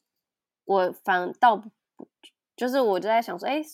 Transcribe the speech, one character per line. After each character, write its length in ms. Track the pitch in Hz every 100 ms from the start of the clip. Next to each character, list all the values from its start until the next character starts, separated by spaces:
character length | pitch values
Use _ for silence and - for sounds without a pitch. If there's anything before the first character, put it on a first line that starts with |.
| _ _ _ _ _ _
我 280 | - 196 180 -
反 280 | - 185 180
倒 220 | - 240 208
不， 140 | 214 - _ - - _ - _ _ -
就 120 | 247
是 120 | 269
我 180 | 233 185
就 100 | 196
在 120 | 226
想 180 | 233 175
说， 100 | 220
诶， 140 | 294 302